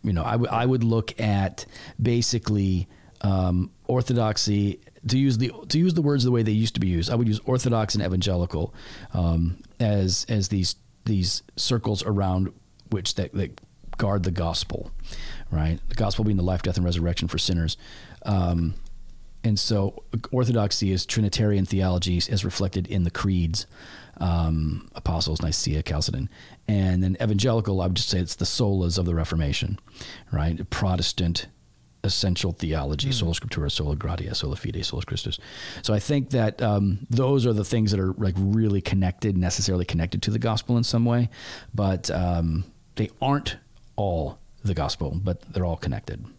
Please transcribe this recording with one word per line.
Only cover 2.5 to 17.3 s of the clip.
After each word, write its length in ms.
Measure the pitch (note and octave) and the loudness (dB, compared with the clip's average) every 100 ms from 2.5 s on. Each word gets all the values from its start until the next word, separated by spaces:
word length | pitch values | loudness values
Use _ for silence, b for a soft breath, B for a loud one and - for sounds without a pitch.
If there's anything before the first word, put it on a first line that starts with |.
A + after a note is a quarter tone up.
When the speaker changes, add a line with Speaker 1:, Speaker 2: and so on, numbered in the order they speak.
| G#2 F#2+ F#2 F2+ B B B | 2 2 2 -2 B B B
Speaker 1:
um, 500 | G2+ F#2+ F#2 F2+ E2+ - - | 0 2 4 2 0 -6 -2
orthodoxy, 920 | B2+ B2 A#2+ G#2+ G#2+ - G2+ G2+ F#2+ - - - | 0 2 2 2 0 0 2 0 -2 -14 -10 0
to 80 | C3 | 2
use 200 | C#3 A2+ | 4 2
the, 140 | B2 - - | 0 -4 -2
to 100 | D#3 | 2
use 160 | F3+ | 4
the 80 | E3+ | 4
words 220 | D3 C#3+ | 2 4
the 60 | B2 | 4
way 120 | A#2+ | 4
they 80 | A2 | 4
used 220 | G#2+ A2+ | 2 2
to 60 | - | 0
be 80 | G2 | 2
used. 220 | E2+ E2+ | 2 2
I 40 | |
would 140 | A#2+ A#2 | 2 2
use 120 | G#2+ | 0
orthodox 500 | - B2+ B2 A2+ G#2+ | 0 0 2 2 2
and 80 | G#2+ | 0
evangelical, 680 | F#2 F#2 G2 F2+ F2 D#2 - B B B B | 0 0 0 0 0 -2 -4 B B B B
um, 440 | F2+ E2+ E2 E2+ F2+ - - | 0 2 2 0 -2 -14 -2
as, 460 | A2+ G#2 F#2+ F#2 - | 0 2 2 0 -2
as 200 | A2 F#2+ | -2 0
these, 280 | G2 F2 - - _ | 0 -2 -4 -16 _
these 380 | - G2+ F#2 - - - | -2 0 0 -4 -8 -6
circles 460 | - A#2+ A2 G2+ | -2 0 0 -2
around 480 | - G2+ F#2+ F#2 F#2+ - - - - | 0 0 0 0 -2 -4 -20 -20 -6
which 240 | G#2 G2+ - | -4 -4 -4
that, 160 | - | -4
that 260 | G2+ D2+ A1+ - - - - | -4 -6 -8 -20 -20 -12 -4
guard 240 | G#2 G2 | 0 2
the 60 | F2+ | 0
gospel, 600 | E2+ E2 D#2+ - - - - B B B B B | 0 -2 -2 -4 -8 -8 -10 B B B B B
right? 280 | D#2+ D#2+ D#2+ - | 0 0 0 -2
The 60 | |
gospel 300 | - G#2 - | 0 0 2
being 120 | G#2 G2 | 0 2
the 60 | |
life, 200 | F2+ F2+ | 0 0
death, 140 | F#2 F2+ | -2 0
and 80 | |
resurrection 440 | F2+ E2+ E2+ E2+ | 0 0 0 0
for 100 | D#2+ | -2